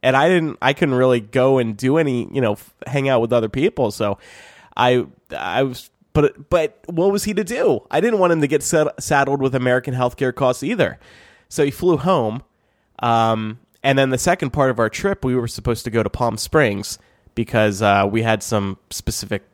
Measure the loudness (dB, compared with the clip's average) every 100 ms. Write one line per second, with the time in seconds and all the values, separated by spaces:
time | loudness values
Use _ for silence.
0 | 2 2 4 2 0 -2 -2 0 0 2
1 | 4 2 0 0 4 2 0 -2 0 2
2 | 2 -2 -4 -2 -2 -2 -8 _ -6 -4
3 | 0 2 2 0 0 0 -2 0 -4 -2
4 | -4 -4 -10 -20 -20 -20 -14 0 2 2
5 | 0 _ _ -10 -4 -2 -2 -4 -16 _
6 | _ 0 0 0 -2 0 0 _ -8 0
7 | 0 0 -2 -4 -4 0 0 0 _ -2
8 | 0 2 2 2 2 0 2 0 0 -2
9 | 0 2 2 0 0 0 2 0 0 -2
10 | -2 0 -4 0 -2 0 -4 -2 -2 -4
11 | -20 -20 -20 _ _ -2 -2 0 0 2
12 | 2 0 0 -4 -12 _ _ _ _ -6
13 | 0 2 2 0 -4 -10 _ _ 0 2
14 | 2 0 0 -2 -2 0 0 0 -2 -2
15 | -4 -2 -2 -2 -2 -6 -6 -4 -2 -2
16 | -2 -2 -4 -4 -2 2 2 0 -8 -12
17 | _ _ _ -8 -2 2 2 2 2 4
18 | 2 0 0 0 0 -2 -2 -8 _ -10
19 | -8 -8 -6 -8 _